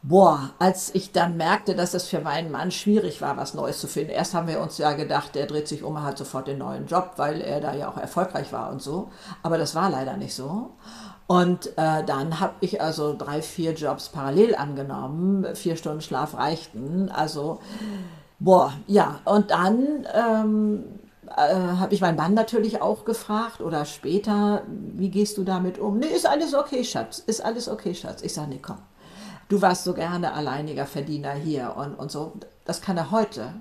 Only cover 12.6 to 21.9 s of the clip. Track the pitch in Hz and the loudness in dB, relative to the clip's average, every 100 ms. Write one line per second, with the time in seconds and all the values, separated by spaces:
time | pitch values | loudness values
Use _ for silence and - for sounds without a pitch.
12.6 | 180 202 156 156 151 143 - 151 151 - | -4 -2 -2 0 -2 -2 -4 -4 -6 -4
13.6 | 160 156 147 - - 151 135 151 233 208 | -2 -2 -2 -4 -6 -6 0 6 6 4
14.6 | 143 139 139 135 131 156 185 196 185 - | -2 -6 -6 -8 -6 0 2 2 0 -2
15.6 | 180 160 160 151 156 135 151 120 135 160 | -2 -2 -4 -6 -4 -4 -4 -2 -2 -2
16.6 | - 107 135 175 196 - 156 156 147 - | -8 -10 -4 0 0 0 -2 -2 -4 -6
17.6 | - 208 214 202 180 165 - _ - 185 | -10 -10 -8 -8 -12 -16 -20 _ 6 8
18.6 | 131 139 - 202 - 151 - 208 202 165 | 6 -2 4 4 4 0 4 4 6 4
19.6 | 180 226 277 294 - - 233 220 214 214 | 4 4 2 0 0 2 4 4 4 4
20.6 | 214 208 - - - _ - - 147 185 | 2 0 -4 -16 -20 _ -6 2 4 4
21.6 | 185 180 190 | 2 0 2